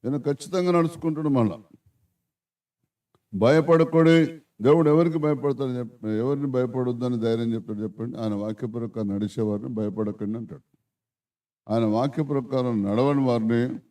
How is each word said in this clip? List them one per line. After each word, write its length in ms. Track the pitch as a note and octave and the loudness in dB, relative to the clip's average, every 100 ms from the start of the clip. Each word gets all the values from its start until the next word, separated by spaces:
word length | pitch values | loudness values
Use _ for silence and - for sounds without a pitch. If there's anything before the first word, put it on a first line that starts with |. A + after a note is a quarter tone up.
ఈయన 120 | - C#3+ | -4 -4
ఖచ్చితంగా 500 | C3 - - F#3 F3+ | -4 -6 -4 -2 2
నడుచుకుంటున్నాడు. 600 | E3+ E3 - E3 D#3 D#3 | 2 2 -2 -4 -2 0
మళ్ళా 240 | C3+ G#2+ D#2 - _ _ _ _ _ _ _ _ _ _ _ _ _ _ _ _ | 2 2 -2 -16 _ _ _ _ _ _ _ _ _ _ _ _ _ _ _ _
భయపడకూడి, 840 | G2 A2+ D#3 D3+ E3 D#3+ E3 D#3+ E3 D#3+ D#3+ _ _ | 0 4 4 4 4 4 4 6 6 4 -2 _ _
దేవుడు 280 | A2+ D#3+ D3+ | 4 4 6
ఎవరికి 280 | D3+ E3+ D#3+ | 4 2 0
భయపడతాడు 540 | D3+ C#3+ C#3+ C3 C3+ B2 | -2 0 -2 -2 -4 -4
చెప్ప-, 280 | A#2 - A2+ | -8 -8 -4
ఎవరిని 400 | G#2+ B2+ C#3+ C#3+ | -2 -2 -2 -2
భయపడొద్దని 720 | B2+ B2+ B2+ B2 A#2+ B2 A#2+ | -2 -2 -2 -4 -2 -4 -2
ధైర్యం 340 | A2+ A2+ A#2 | 0 0 0
చెప్తాడు 260 | A2+ - G#2+ | -2 -2 -8
చెప్పండి? 340 | A2 - A#2 A#2 | -8 -6 -10 -6
ఆయన 180 | A2 | -4
వాక్య 320 | G#2 G#2+ G#2+ A#2 | -4 -4 -6 -8
ప్రకారం 420 | A#2 A2+ A2+ G#2 | -6 -8 -6 -4
నడిచేవారిని 600 | G2 G#2 - G#2+ G#2 B2+ | -2 -4 -2 -2 -2 -4
భయపడకండి 680 | A2 G#2 G2+ G#2+ G2+ G#2 A2+ | -4 -4 -2 -4 -4 -6 -6
అంటాడు. 280 | A2+ D2 _ _ _ _ _ _ _ _ _ _ - | -10 -16 _ _ _ _ _ _ _ _ _ _ -4
ఆయన 180 | A2+ | 0
వాక్య 380 | A2 A2 C#3 C3+ | 2 2 0 -2
ప్రకారం 600 | C#3+ C#3 B2+ C3 B2+ A2+ | -2 -4 -2 -2 0 0
నడవని 420 | G2 G#2+ C3+ C#3+ | 0 2 2 2
వారిని 360 | C3 A#2+ A2 A#2 A#2+ - _ | 2 0 2 0 0 -6 _